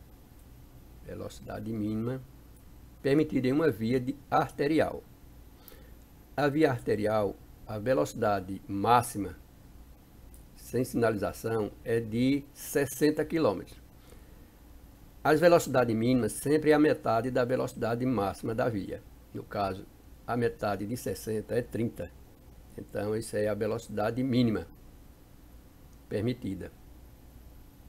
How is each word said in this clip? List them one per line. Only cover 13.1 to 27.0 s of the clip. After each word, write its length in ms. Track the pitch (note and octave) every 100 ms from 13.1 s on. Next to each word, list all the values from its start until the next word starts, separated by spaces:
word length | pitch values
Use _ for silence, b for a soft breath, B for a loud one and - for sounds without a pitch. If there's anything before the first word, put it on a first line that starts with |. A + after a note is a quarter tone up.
| D3+ D3+
quilômetros. 520 | E3 B2+ F#2 - - - - B B B B B B - - - - - -
As 160 | - D3+
velocidades 560 | E3+ E3+ - C3 A#2+
mínimas 380 | A2 A#2 C3 G#2+
sempre 400 | - C#3 D#3 D3+
é 20 |
a 60 | D3+
metade 500 | D3+ C3 - A2+ C3
da 140 | B2+
velocidade 640 | B2 B2+ B2+ - A2 A#2+ B2+
máxima 500 | A2+ G2 - A2+ A2+
da 140 | B2+
via. 340 | G#2+ F#2 - - - -
No 100 | -
caso, 420 | - G#2+ G2 F#2+ - - - - -
a 120 | A#2+
metade 500 | A#2 - G#2+ G2 G#2
de 80 | B2
sessenta 600 | B2 F#2+ - A2 - A#2
é 60 |
trinta. 480 | A#2+ G#2+ A2+ - - - - - - - - -
Então, 360 | G#2+ G#2+ G#2
essa 240 | A2 A2+ G#2+
é 120 | G#2+
a 40 |
velocidade 680 | G#2 A2 A2+ - G#2 G#2+ A#2
mínima 420 | C3 A#2+ A#2+ G2 E2+ - - - - - - - - - - - - - -
permitida. 640 | G#2 A2+ B2 G#2+ F#2 E2+ - - -